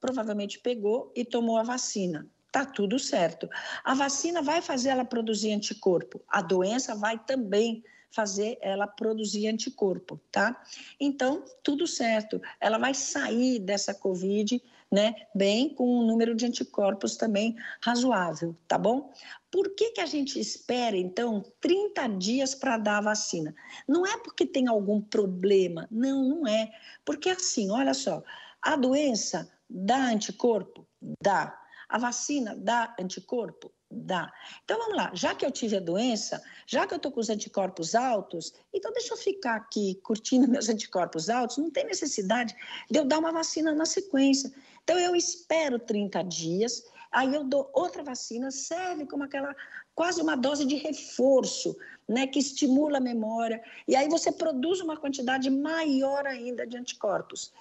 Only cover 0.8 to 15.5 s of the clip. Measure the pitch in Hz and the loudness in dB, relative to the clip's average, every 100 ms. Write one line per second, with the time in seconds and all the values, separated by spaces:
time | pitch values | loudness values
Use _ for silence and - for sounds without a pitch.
0.8 | 202 240 - - 240 240 233 226 226 254 | 0 0 -2 -6 -2 0 2 2 0 -2
1.8 | - 214 185 156 156 _ _ - 277 - | -4 -2 -2 -4 -8 _ _ -2 -2 -2
2.8 | 202 254 - 220 170 - 180 - - - | 0 0 0 2 2 0 -10 -10 -8 -6
3.8 | - 262 277 - 330 339 277 330 339 269 | 0 0 0 0 -2 0 0 0 0 0
4.8 | 262 262 254 233 226 208 214 208 - 208 | 2 0 0 -2 0 0 0 0 -2 -2
5.8 | 190 170 - - - 208 170 185 190 247 | 2 2 0 -12 -2 -2 2 2 2 0
6.8 | 269 214 208 226 - 269 208 202 233 226 | -2 -2 -2 -2 -4 -4 0 2 2 0
7.8 | - - _ - 208 196 208 247 190 196 | -10 -20 _ -4 -2 0 -2 -2 -4 -2
8.8 | 202 - 220 220 208 208 214 220 - - | -2 -2 -2 -2 -2 -2 0 0 -4 0
9.8 | 202 180 - 156 _ 196 208 247 - - | 0 0 -6 -14 _ 0 0 -2 -12 -20
10.8 | - - 285 277 254 311 - - - 285 | -16 -4 -2 0 0 0 -6 -8 -2 0
11.8 | 339 - 233 220 214 185 - - 202 220 | 0 0 0 0 0 -6 -8 -2 0 2
12.8 | 247 269 - 294 254 226 254 247 185 202 | 0 0 -2 -2 0 2 2 2 0 -2
13.8 | - 196 196 180 190 202 208 247 - - | -2 -2 -2 0 0 0 2 0 -4 -16
14.8 | - 196 214 220 - 196 196 | 0 4 4 0 -4 2 4